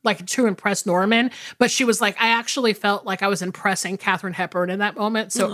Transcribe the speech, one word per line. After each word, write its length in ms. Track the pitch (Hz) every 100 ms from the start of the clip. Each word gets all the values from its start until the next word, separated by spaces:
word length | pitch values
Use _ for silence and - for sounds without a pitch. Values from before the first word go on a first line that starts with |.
like, 220 | 220 202 180
to 180 | - 233
impress 380 | 185 208 196
Norman. 460 | 202 175 196 226 247 - - -
But 120 | 247
she 140 | -
was 160 | 247 220
like, 180 | 214 202
"I 80 | 226
actually 440 | 233 233 285 233
felt 320 | 202 208 202 208
like 160 | 190
I 60 | 202
was 120 | 196
impressing 540 | 185 - 202 185 180 190
Katharine 380 | - 185 190
Hepburn 340 | 175 175 180 180
in 100 | 190
that 160 | 208 -
moment. 360 | 214 220 214
So 140 | 233 185